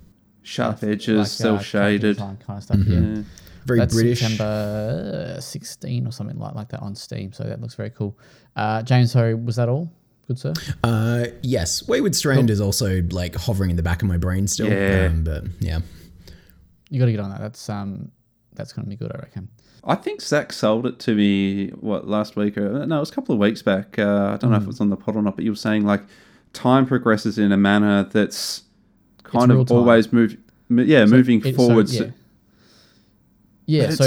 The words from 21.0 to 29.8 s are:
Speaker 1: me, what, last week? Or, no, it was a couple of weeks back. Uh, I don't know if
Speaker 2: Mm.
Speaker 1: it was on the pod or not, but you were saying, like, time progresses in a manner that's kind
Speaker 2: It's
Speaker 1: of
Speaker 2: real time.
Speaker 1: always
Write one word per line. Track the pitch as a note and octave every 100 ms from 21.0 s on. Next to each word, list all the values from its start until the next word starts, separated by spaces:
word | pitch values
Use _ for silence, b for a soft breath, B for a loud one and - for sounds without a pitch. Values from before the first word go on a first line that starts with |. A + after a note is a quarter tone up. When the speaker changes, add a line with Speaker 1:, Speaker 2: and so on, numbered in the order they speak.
| -
Speaker 1:
me, | G#2+ G2+ G2 G2 G2 G2
what, | - G#2+ G2 -
last | G#2 G#2+ -
week? | G#2 G#2
Or, | G2+ B2+ B2+
no, | D#3
it |
was | -
a |
couple | - -
of | A#2
weeks | G#2 A2
back. | - G2 - -
Uh, | G2+ G2+ G2+
I | G2+
don't | B2+
know | G#2+
if |
Speaker 2:
Mm. | G2+
Speaker 1:
it |
was | -
on | G#2
the | F#2+
pod | - G#2+
or |
not, | G#2 -
but |
you | A2
were | G#2
saying, | A2 G#2+ G#2
like, | G2+ - b b b b
time | - B2+ C3 C3
progresses | B2+ A#2+ G#2 A2+ G#2+
in | G2+
a | G2
manner | G2+ G#2 G#2 G2+
that's | F#2+ A2 G2+ - - - - _ _ _ _ _
kind | - C#3 B2
Speaker 2:
It's |
Speaker 1:
of | C3
Speaker 2:
real | B2+
time. |
Speaker 1:
always | A#2+